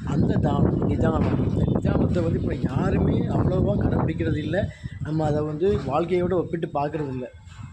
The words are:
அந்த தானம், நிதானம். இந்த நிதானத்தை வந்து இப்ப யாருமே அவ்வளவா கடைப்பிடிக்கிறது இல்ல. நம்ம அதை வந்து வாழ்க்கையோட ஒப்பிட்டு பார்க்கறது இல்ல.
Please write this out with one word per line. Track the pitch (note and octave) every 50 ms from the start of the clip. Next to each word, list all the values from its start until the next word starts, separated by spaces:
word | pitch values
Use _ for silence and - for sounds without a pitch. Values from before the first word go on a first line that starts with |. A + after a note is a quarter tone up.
| -
அந்த | - - - - - -
தானம், | - - - - - - - - - -
நிதானம். | - - - - D#3+ D#3+ D3+ - - - - - -
இந்த | - - -
நிதானத்தை | - - - - - - E3+ - - - F3 E3+
வந்து | E3 E3+ E3+
இப்ப | - - -
யாருமே | - - - C3+ - F#3 G3 - E3 D#3 D3+ - -
அவ்வளவா | - - - - - F3+ F3+ F#3+ F#3 F#3+ G#3 G#3
கடைப்பிடிக்கிறது | - - - - - - D#3+ E3 E3 D#3+ D3+
இல்ல. | D3 D3+ D3+ E3 F#3+ G3+ D#3 - - - - - - -
நம்ம | D3+ D3+ D#3+ D#3
அதை | D3+ D3 D3+ D3+
வந்து | D3+ D3+ D3+ F3 G3+ G#3
வாழ்க்கையோட | G3+ C#3 C3 C3 D#3 F3 E3 F3+ F3+ F3 F3 F#3
ஒப்பிட்டு | F3 D3+ - F3 E3 D#3+ - -
பார்க்கறது | C#3+ C#3+ D3+ D3+ D#3 D3 C#3
இல்ல. | C3 B2+ B2 A2+ - - - - - - - -